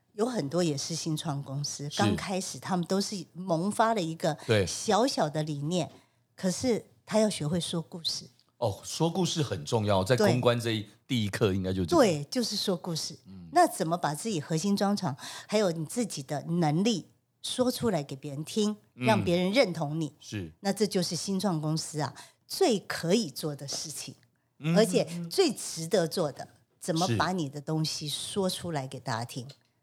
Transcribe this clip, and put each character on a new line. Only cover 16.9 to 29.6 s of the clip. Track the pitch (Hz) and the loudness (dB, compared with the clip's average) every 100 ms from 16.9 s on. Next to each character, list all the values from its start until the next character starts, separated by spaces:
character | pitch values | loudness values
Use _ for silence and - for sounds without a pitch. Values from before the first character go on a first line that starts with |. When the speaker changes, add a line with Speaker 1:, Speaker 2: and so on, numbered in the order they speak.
| 190 - _ _ _ | 0 -4 _ _ _
Speaker 1:
说 | - - 247 | -6 0 0
出 | 247 233 | 0 0
来 | 170 | 0
给 | 143 | -2
别 | 135 147 | -8 -8
人 | 139 | -8
听， | 156 220 208 208 _ | -4 0 0 -2 _
Speaker 2:
嗯。 | - 127 | 0 2
Speaker 1:
让 | 208 | 4
别 | 180 175 | 4 2
人 | 180 | 4
认 | 233 208 | 4 2
同 | 160 147 160 | 0 -2 -2
你？ | 151 - | -4 -8
Speaker 2:
是。 | - 107 82 - | -8 -6 -6 -4
Speaker 1:
那 | 196 | -4
这 | 190 214 | 0 0
就 | 190 | 2
是 | 170 | -2
新 | 160 - 190 | -4 -4 -2
创 | 196 156 | 0 0
公 | 151 156 | 0 -2
司 | - 151 | -4 -4
啊， | 143 - - _ - | -6 -8 -20 _ -10
最 | - 370 208 | 2 4 4
可 | - - 165 | -2 -4 2
以 | 226 175 | 2 2
做 | - 156 | -4 -6
的 | 139 139 | -6 -8
事 | - 156 | -8 -8
情， | - - - _ _ _ _ | -10 -12 -16 _ _ _ _
Speaker 2:
嗯， | 151 175 | 2 4
Speaker 1:
而 | |
且 | 220 214 156 170 170 | 6 4 0 -4 -2
最 | - 339 | 2 2
值 | 185 - - 165 | 0 -6 -6 0
得 | 202 165 | 2 2
做 | 202 151 | 0 -2
的， | - | -4
Speaker 2:
嗯， | - | -14
嗯。 | _ _ _ | _ _ _
Speaker 1:
怎 | - 160 | -4 0
么 | 185 196 | 2 2
把 | 160 | 2
你 | 185 143 | 0 -4
的 | 143 | -6
东 | 139 156 | -4 -2
西 | 151 - 151 | -2 -4 -6
说 | - - 208 185 | -6 -4 -2 -2
出 | - 175 | -2 -4
来 | 151 131 | -6 -6
给 | 127 | -8
大 | 131 113 | -4 -4
家 | |
听？ | 120 - 131 | -4 -8 -12
Speaker 2:
是。 | - | -16